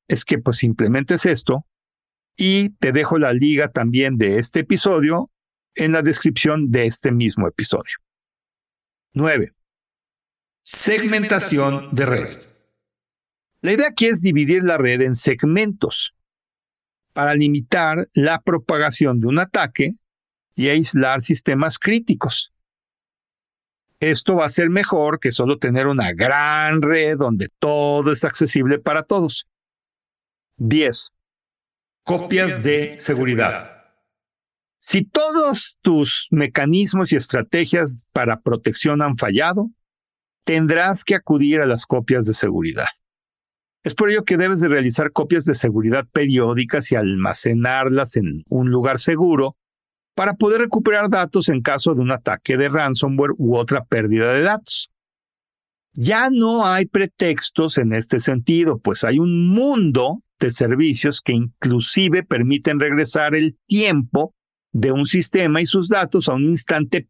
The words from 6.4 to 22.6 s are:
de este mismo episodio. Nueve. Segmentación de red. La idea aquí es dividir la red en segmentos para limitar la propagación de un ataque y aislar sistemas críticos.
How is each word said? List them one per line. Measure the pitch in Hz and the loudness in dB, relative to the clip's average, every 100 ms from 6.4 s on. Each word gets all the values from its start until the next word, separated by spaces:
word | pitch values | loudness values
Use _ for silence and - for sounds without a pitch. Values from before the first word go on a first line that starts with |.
| 156 156 139 | 0 0 0
de | 123 113 | 0 2
este | - 139 | 0 0
mismo | 120 113 - 87 | 0 0 0 -4
episodio. | - - - - - _ _ _ _ _ _ _ _ _ _ _ | -2 -2 -2 -4 -14 _ _ _ _ _ _ _ _ _ _ _
Nueve. | 135 156 139 90 _ _ _ _ _ _ _ _ _ _ _ | -2 0 0 -2 _ _ _ _ _ _ _ _ _ _ _
Segmentación | - - - 214 214 214 202 190 - 147 139 139 139 | -6 -2 0 0 0 -2 0 0 0 0 0 -2 -4
de | 127 135 | -2 -2
red. | 123 117 - - _ _ _ _ _ _ _ _ _ _ _ | -2 -6 -12 -20 _ _ _ _ _ _ _ _ _ _ _
La | 170 | -2
idea | 226 294 | 0 0
aquí | - 226 | 2 0
es | 202 | 2
dividir | 190 151 143 185 | 2 2 2 2
la | 180 160 | 2 2
red | 127 123 | 2 2
en | 131 123 | 0 0
segmentos | - 123 147 180 214 - - - - _ _ _ _ _ _ _ _ _ _ | 0 0 0 0 0 -2 -4 -2 -6 _ _ _ _ _ _ _ _ _ _
para | - 147 147 | -4 0 2
limitar | 147 147 117 185 160 160 - | 2 0 0 0 0 -2 -2
la | - 147 165 | 0 0 0
propagación | - 170 - 151 151 - 143 123 | -2 -2 -2 -2 0 0 0 0
de | 117 | 0
un | 147 | 0
ataque | 185 202 139 - 139 233 _ _ _ _ _ - | -2 -2 -2 -2 -4 -6 _ _ _ _ _ -4
y | 135 | 0
aislar | 151 151 135 131 135 | 0 0 0 0 0
sistemas | - 156 - 135 156 - | 0 0 0 0 0 -2
críticos. | - 233 233 - 127 - - _ | 0 0 0 -2 -2 -6 -8 _